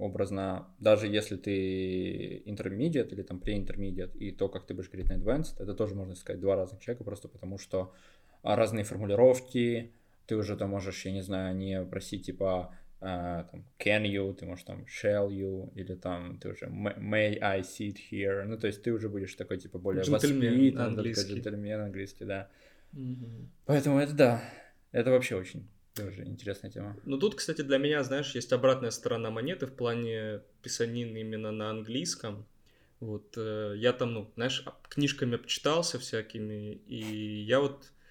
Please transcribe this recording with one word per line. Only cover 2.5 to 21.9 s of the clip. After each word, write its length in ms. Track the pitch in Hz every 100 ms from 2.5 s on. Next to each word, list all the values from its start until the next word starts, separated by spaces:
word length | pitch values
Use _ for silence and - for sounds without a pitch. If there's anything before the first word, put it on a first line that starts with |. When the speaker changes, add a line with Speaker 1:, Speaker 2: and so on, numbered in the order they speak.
| 101 95 101 165 143 107
Speaker 1:
или 100 | 98
там 160 | 90 90
pre-intermediate, 800 | 110 104 90 98 98 92 90 -
и 140 | 101
то, 180 | - 92
как 160 | - -
ты 60 | 92
будешь 140 | 90
говорить 200 | 92 92
на 60 | 92
advanced, 440 | 98 143 156 -
это 120 | 98 98
тоже, 200 | 104 98
можно 200 | 95 87
сказать, 260 | - 92
два 140 | 95 95
разных 260 | 92 104
человека, 220 | - 123 101
просто 220 | 104 -
потому 280 | - 95 98
что, 340 | - 95 92 - - - - -
а, 120 | 117 120
разные 280 | 107 113 107
формулировки, 1080 | 98 104 104 127 127 - 127 120 117 117 - _ _ -
ты 80 | 110
уже 200 | 101 95
там 140 | 98
можешь, 340 | 98 95 - 95
я 80 |
не 100 | 95
знаю, 320 | 92 95 92 95
не 280 | 95 95 90
просить, 400 | 95 - 98 -
типа, 480 | 92 95 92 87 - - -
а, 420 | 95 90 87 85 -
там, 200 | 87 - -
«can 240 | 104 107 107
you», 280 | 98 98
ты 120 | 95 87
можешь 180 | 90 92
там 200 | 98 -
«shall 440 | - 104 104 101
you», 420 | 98 95 95 - 98
или 200 | 90 90
там 440 | 92 87 87 -
ты 100 | 101
уже 160 | 95 -
«may, 300 | - 104 -
may 380 | 104 107 107 104
I 200 | 101 95
sit 360 | 92 - 104 98 -
here?», 340 | 101 98 98 104
ну, 120 | 113
то 100 | 107
есть 160 | 107
ты 80 | 120
уже 160 | 113 107
будешь 260 | 98 95 -
такой, 220 | 92 92
типа, 200 | - 92
более 240 | 95 92
Speaker 2:
Джентльмен 80 | 92
Speaker 1:
воспитанный, 920 | - 143 135 120 123 135 - 120 107
такой 200 | 110 104
Speaker 2:
английский. 20 | 98
Speaker 1:
джентльмен 560 | 117 107 104 104 107
английский, 440 | 104